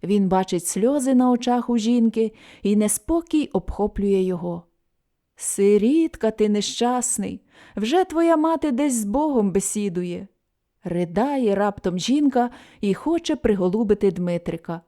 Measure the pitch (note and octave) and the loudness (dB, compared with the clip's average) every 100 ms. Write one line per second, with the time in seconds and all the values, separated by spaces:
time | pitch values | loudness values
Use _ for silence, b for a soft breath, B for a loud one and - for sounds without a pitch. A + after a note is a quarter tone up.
0 | E3+ G#3 F#3+ F#3+ F#3 F3+ - - A3 D4 | 0 2 2 2 0 -2 -4 0 0 2
1 | B3+ B3+ B3+ B3 A#3+ B3 A#3+ A#3+ G#3+ B3 | 2 4 4 2 0 0 0 0 2 2
2 | A3+ A3 A3 B B B F#3+ G#3 G#3 - | 2 2 -2 B B B 0 2 2 -2
3 | - E4 E4 D#4 C#4+ F#3+ - - G#3 G#3 | -2 -2 0 -2 0 -4 -6 -4 -4 -2
4 | G3+ G3 F#3 F3+ F3 E3+ - _ _ _ | 0 0 0 -2 -6 -8 -12 _ _ _
5 | _ _ _ _ - - G3+ G#3 G#3+ D#4 | _ _ _ _ -10 0 4 4 4 2
6 | D#4+ - A3 A3 G#3 G#3 G3+ - A#3+ B3+ | 0 0 -4 0 0 2 -2 -2 -2 0
7 | A#3+ - F#3+ - _ b b - A3 E4 | -2 -4 -6 -8 _ b b -6 0 0
8 | F#4 D#4+ E4 D#4+ D#4+ E4 D#4 A#3+ D4 B3 | 0 0 2 2 2 0 -2 0 0 0
9 | G#3 A3+ D#4 C4 G3+ F3+ G3 G#3 G3+ F3 | -2 0 0 2 0 0 -2 -4 -4 -4
10 | F3+ F3 G3 _ _ _ _ _ F#3 F3 | -6 -8 -12 _ _ _ _ _ -6 -4
11 | F3 F3 B3+ C#4 A#3 G3 G#3 G3+ - F3+ | -2 0 0 0 0 2 0 -2 -4 -4
12 | E3+ C#4 D4 B3+ A#3+ B B B G3+ F#3+ | 0 2 2 2 -2 B B B -2 -2
13 | - E4 E4 D#4+ A3+ G3+ F#3 G3 A3+ G3+ | 0 -2 -2 -2 0 0 0 0 -2 0
14 | G3+ F3 F3 F3 F3 D#3+ - E3+ | 0 -2 -4 -4 -6 -10 -8 -12